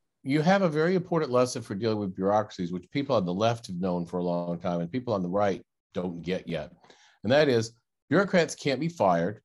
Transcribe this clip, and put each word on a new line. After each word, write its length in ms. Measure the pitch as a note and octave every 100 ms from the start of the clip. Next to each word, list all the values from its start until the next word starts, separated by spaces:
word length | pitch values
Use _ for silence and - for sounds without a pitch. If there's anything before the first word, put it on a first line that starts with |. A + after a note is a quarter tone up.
| _ _
You 200 | C3 D3
have 220 | D3+ G3
a 40 | F#3
very 280 | D3+ E3 F#3
important 360 | - E3+ D3+
lesson 300 | B2 B2 B2+
for 140 | A2+ G2+
dealing 220 | A2+ G#2+
with 160 | G2+
bureaucracies, 600 | F#2 F#2+ G#2 G#2+ - F2
which 180 | F2+ -
people 240 | C#3+ C#3 A#2+
on 100 | F2
the 80 |
left 340 | F2+ A2+ A#2 -
have 100 | F2+
known 280 | F#2 F2 E2+
for 120 | F2+
a 60 |
long 360 | F2 F2 F2 E2+
time 220 | F#2 F2
and 100 | E2+
people 220 | B2+ B2
on 80 | G#2
the 80 | F2+
right 340 | F#2+ G#2 F2+ - _ _
don't 280 | F#2+ F2+ E2+
get 280 | E2 F2+ -
yet. 240 | E2 D2 - _ - _ _
And 80 | G2+
that 160 | C#3 D3+
is, 240 | A#2+ A2+ - _ _ -
bureaucrats 460 | D3+ G3 F#3 D#3+ -
can't 240 | D3+ B2+
be 100 | E3
fired, 520 | E3+ G2+ E2+ E2+ A2